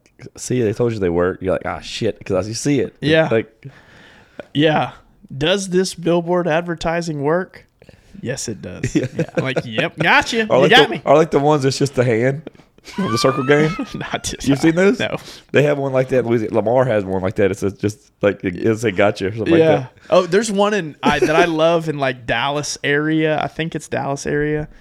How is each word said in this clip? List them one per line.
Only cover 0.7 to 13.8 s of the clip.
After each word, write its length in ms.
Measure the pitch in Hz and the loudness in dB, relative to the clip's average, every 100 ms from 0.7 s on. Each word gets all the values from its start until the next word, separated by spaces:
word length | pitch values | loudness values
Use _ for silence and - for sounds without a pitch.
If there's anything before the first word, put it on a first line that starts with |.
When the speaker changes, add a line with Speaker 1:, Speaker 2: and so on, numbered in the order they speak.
Speaker 1:
told 200 | - 120 | 0 -2
you 60 | 110 | 0
they 100 | 92 | 0
work." 320 | 85 90 - | 0 0 -2
You're 100 | 92 | -2
like, 120 | 82 87 | -4 -4
"Ah, 140 | 85 | -10
shit," 420 | - - 110 - - | -10 -6 -4 -4 -4
'cause 200 | 92 104 | -4 -4
I, 20 | |
you 60 | 113 | -4
see 240 | 147 139 | -2 0
it. 160 | 98 - | -2 -4
Speaker 2:
Yeah. 260 | 143 160 160 | 0 0 2
Speaker 1:
Like, 360 | 113 110 _ 139 - - - - - _ - - | 0 -2 _ -20 -20 -20 -20 -20 -20 _ -18 -8
Speaker 2:
Yeah. 400 | 139 156 151 127 - _ _ - 131 | 0 2 2 -2 -8 _ _ -16 -6
Does 320 | 151 202 196 | -2 -2 0
this 240 | 180 190 | 0 -2
billboard 540 | - 165 175 165 180 170 | -4 -2 0 0 -2 0
advertising 760 | 156 175 165 170 170 170 147 | -2 -2 -6 -4 -4 -4 -4
work? 440 | 139 175 185 - _ _ _ - _ - | -2 -2 -2 -12 _ _ _ -20 _ -12
Yes, 260 | 110 139 - | -10 -8 -8
it 140 | 101 | -10
does. 340 | 95 90 - 147 | -10 -8 -4 -2
Speaker 1:
<laughs> 0 | |
Yeah. 100 | 127 - | -2 -4
Speaker 2:
Yeah. 140 | 165 - | -6 -4
Like, 140 | 131 131 127 | -2 -2 -4
yep, 320 | 220 156 - | -4 -4 -2
gotcha. 500 | 160 262 269 233 220 | 2 2 2 -2 2
Speaker 1:
Or 60 | 123 | 4
Speaker 2:
You 60 | |
Speaker 1:
like 80 | 147 | 6
Speaker 2:
got 180 | 240 - | 6 4
Speaker 1:
the, 60 | 339 | 2
Speaker 2:
me. 60 | - | 4
Speaker 1:
or 100 | 147 | 4
like 140 | 165 | 4
the 80 | 156 | 2
ones 240 | 143 151 | 2 2
that's 140 | 135 - | 2 0
just 160 | 139 - | -2 0
the 80 | 123 | 0
hand 440 | 113 127 143 - - _ _ | 2 0 -2 -8 -20 _ _
from 280 | - - 185 | -14 -6 -4
the 60 | 113 | 0
circle 260 | 131 131 | 2 2
game. 260 | 131 147 156 - | 2 2 2 -2